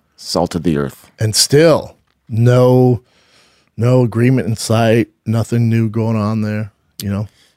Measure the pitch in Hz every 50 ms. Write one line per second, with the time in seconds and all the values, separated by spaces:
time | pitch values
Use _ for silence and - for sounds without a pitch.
0 | _ _ _ - - - - 85 85 - - 85 - 87 76 71 71 67 - -
1 | - _ _ - 113 110 107 - - - 143 143 165 165 143 - - - - _
2 | _ _ _ _ _ - 113 110 120 123 123 123 127 127 127 127 127 127 123 -
3 | - _ _ _ _ _ _ _ _ _ _ _ _ _ _ 104 110 123 127 127
4 | 123 110 104 113 120 127 131 123 80 104 110 - - - 110 113 117 113 113 120
5 | - - _ _ _ 113 110 117 107 - 120 117 117 113 113 113 113 107 104 117
6 | 110 113 113 107 104 107 110 110 107 107 107 107 107 104 _ _ _ _ _ -
7 | 101 101 101 101 107 - _ _ _ _ _